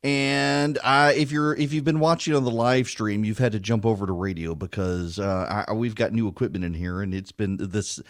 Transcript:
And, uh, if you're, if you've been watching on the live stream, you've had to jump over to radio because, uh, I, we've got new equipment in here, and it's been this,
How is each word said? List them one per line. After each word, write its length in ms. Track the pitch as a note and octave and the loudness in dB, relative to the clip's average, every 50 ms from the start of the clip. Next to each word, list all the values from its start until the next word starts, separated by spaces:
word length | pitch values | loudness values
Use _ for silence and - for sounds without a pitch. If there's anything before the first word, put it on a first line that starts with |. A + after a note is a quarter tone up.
And, 760 | - C#3 C#3+ C#3 C#3 C#3 C#3 C#3+ C#3 C#3+ C#3+ C#3+ C#3+ D3 C#3+ - | 0 0 0 2 2 0 0 0 2 2 2 2 2 0 0 0
uh, 300 | - B2 C3+ C#3 D3 D3 C3+ | 2 4 6 6 6 6 6
if 160 | D3+ D3+ C3+ | 4 2 0
you're, 240 | D3 D3+ D3+ D3+ D3+ | 0 0 0 0 2
if 160 | - D3 C#3 D3+ | 0 0 0 0
you've 100 | D#3 C#3 | 0 0
been 160 | D#3+ D#3 D#3 | 2 2 4
watching 340 | D#3 D#3+ E3 D#3+ - E3 D#3 | 4 2 2 2 0 0 2
on 120 | C#3 C3 | 2 2
the 40 | B2 | 2
live 380 | A#2 A2+ A#2 A#2+ B2+ C3 B2+ | 0 2 2 4 4 4 2
stream, 380 | - - - A2 G#2+ G2+ G#2 A2 | 0 -4 -4 -2 0 0 0 0
you've 120 | G#2+ A2 | 0 0
had 140 | - B2+ A#2+ | 2 0 0
to 80 | G#2+ G#2+ | 0 -2
jump 260 | G2 G#2 A#2 A2+ G2+ | 0 0 0 2 2
over 200 | A2+ A2+ G2 G2+ | 2 0 2 0
to 80 | F#2+ F#2 | -2 -2
radio 420 | E2+ F#2+ G2 F#2 E2 E2 E2 E2 | -2 -2 -4 -4 -4 -4 -6 -6
because, 640 | D2 F#2+ F2 - G#2 F#2+ F#2 F2+ F2 F2 E2+ E2 G2+ | -6 -8 -6 -4 -2 -2 0 0 -2 -4 -4 -4 -4
uh, 460 | G2 G2 F#2+ F#2 F#2 - - G#2 - | -2 -2 0 -2 -2 -2 -2 -4 -2
I, 60 | - G#2+ | -2 -2
we've 200 | A2 A#2+ A#2+ G#2+ | -2 -2 -4 0
got 200 | G#2+ A#2 F#2+ G#2+ | -2 -2 0 0
new 160 | A2+ A2+ G2+ | 0 0 -2
equipment 340 | E2+ - B2+ A2 - F#2+ F2+ | -2 -2 -4 -2 -2 -4 -4
in 100 | F2 E2+ | -4 -4
here, 280 | E2 F2 F2+ F2+ F#2 | -4 -4 -4 -4 -4
and 120 | G2+ F#2+ F#2 | -4 -4 -4
it's 200 | F#2+ F#2+ - - | -6 -6 -10 -6
been 240 | - G#2+ G2 G2 - | -4 -2 -2 -2 -4
this, 400 | F#2 G2 F2 G#2 F#2+ - - - - - | -4 -4 -4 -4 -4 -4 -8 -12 -14 -20